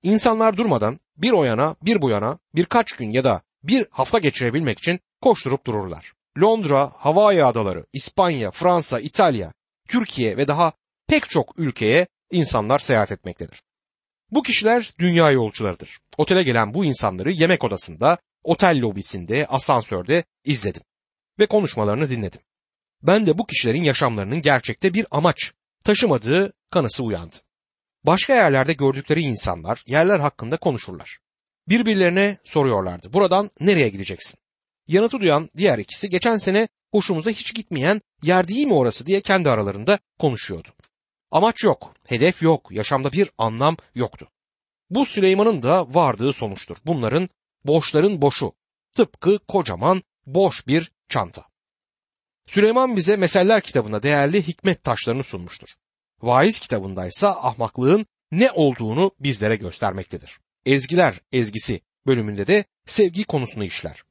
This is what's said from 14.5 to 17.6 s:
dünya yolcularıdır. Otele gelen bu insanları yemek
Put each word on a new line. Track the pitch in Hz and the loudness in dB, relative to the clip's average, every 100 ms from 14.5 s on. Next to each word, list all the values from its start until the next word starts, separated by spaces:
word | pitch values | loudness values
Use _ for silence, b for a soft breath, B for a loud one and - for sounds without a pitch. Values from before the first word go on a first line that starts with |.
| 214 208 240 220 - | 0 2 2 0 -2
dünya | 180 170 156 | 2 4 6
yolcularıdır. | 135 107 - 104 87 - - _ - | 4 0 -4 -6 -6 -14 -20 _ -4
Otele | 151 185 | 2 2
gelen | 156 117 104 | 2 2 0
bu | 135 | 0
insanları | 175 127 107 92 117 | -2 0 -2 -2 -4
yemek | 180 165 180 | 0 2 2